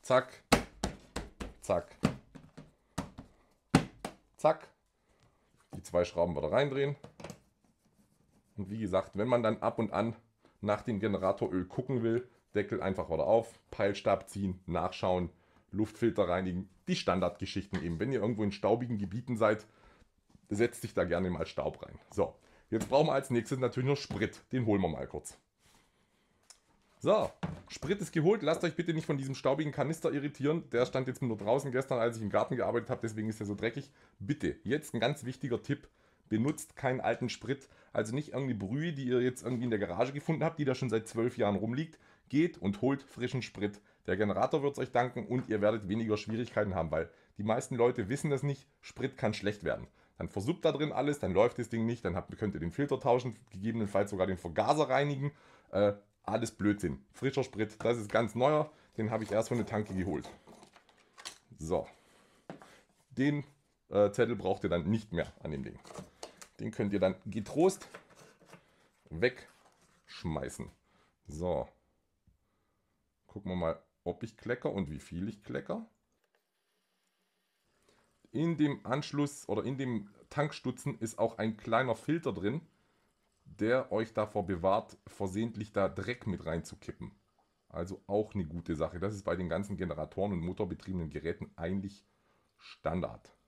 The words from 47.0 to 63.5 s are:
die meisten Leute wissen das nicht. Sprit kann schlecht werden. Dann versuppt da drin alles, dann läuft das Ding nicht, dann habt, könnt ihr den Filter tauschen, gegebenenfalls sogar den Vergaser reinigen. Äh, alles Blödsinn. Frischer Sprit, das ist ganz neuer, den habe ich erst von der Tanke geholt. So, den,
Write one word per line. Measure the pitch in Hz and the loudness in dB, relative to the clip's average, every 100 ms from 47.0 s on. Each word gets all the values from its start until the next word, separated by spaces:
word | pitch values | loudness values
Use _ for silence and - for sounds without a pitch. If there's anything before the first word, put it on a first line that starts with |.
| 80 - _ _ | -2 -6 _ _
die | |
meisten | 104 113 - 127 | 0 0 0 4
Leute | 120 123 98 | 4 4 -2
wissen | 131 160 | -2 0
das | 139 | 0
nicht. | 143 139 - _ | 0 -4 -8 _
Sprit | - - 127 - | -20 -4 -4 -2
kann | 110 | -2
schlecht | 107 98 101 | 0 -2 -2
werden. | 82 58 - _ _ _ | -2 -2 -6 _ _ _
Dann | 85 | -6
versuppt | - 101 170 | -4 -2 0
da | 165 | 0
drin | 143 151 | 0 -2
alles, | - 143 147 | 0 0 0
dann | - | 2
läuft | 90 117 - | 6 6 4
das | 120 | -4
Ding | 113 | 0
nicht, | 113 120 | 0 0
dann | 95 90 | -2 -4
habt, | - - | -6 -4
könnt | 107 | -4
ihr | - | -2
den | 82 | -4
Filter | 85 139 135 | -2 0 0
tauschen, | 139 123 123 107 - | 4 4 2 -8 -14
gegebenenfalls | 95 104 113 101 98 101 | -6 -4 -2 0 2 0
sogar | 98 92 | 2 0
den | 90 | 0
Vergaser | 87 80 107 151 139 | -4 0 2 4 4
reinigen. | 131 147 139 143 - - - _ | 2 0 -2 -4 -6 -20 -20 _
Äh, | 95 104 101 _ _ | 2 2 2 _ _
alles | - 110 117 | -4 -2 -2
Blödsinn. | - 98 101 87 65 - | 0 2 2 0 -4 -10
Frischer | - 127 135 | -4 -2 0
Sprit, | 127 95 107 - | -2 -2 -4 0
das | 117 120 | 0 0
ist | 104 | 2
ganz | 107 117 | 2 2
neuer, | 117 131 151 151 - _ - | 2 4 4 0 -6 _ -4
den | 107 | -2
habe | 110 | -2
ich | 110 | 0
erst | 101 113 | 0 2
von | 123 | 0
der | 101 | 0
Tanke | 107 104 | -2 -2
geholt. | 95 90 73 62 - - - - - _ _ _ _ - - _ - | -2 -2 -2 -6 -16 -20 -20 -20 -20 _ _ _ _ -18 -18 _ -12
So, | 78 87 - - _ _ _ _ _ - - - _ _ _ | -2 -2 -2 -12 _ _ _ _ _ -16 -16 -20 _ _ _
den, | 120 135 147 139 | 0 2 2 -4